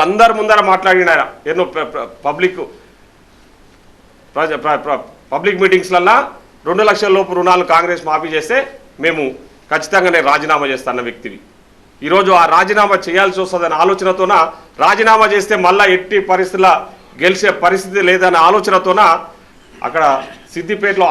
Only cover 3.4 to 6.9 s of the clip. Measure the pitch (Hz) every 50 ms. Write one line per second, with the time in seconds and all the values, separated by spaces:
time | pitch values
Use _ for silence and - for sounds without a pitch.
3.4 | _ _ _ _ _ _ _ _ _ _ _ _ _ _ _ _ _ _ - 139
4.4 | 165 156 151 135 143 151 147 135 - 147 139 - - - - _ _ - - 175
5.4 | 175 208 190 180 190 185 190 180 180 - 185 175 175 202 233 269 285 - - -
6.4 | - _ _ _ - 156 180 202 214 214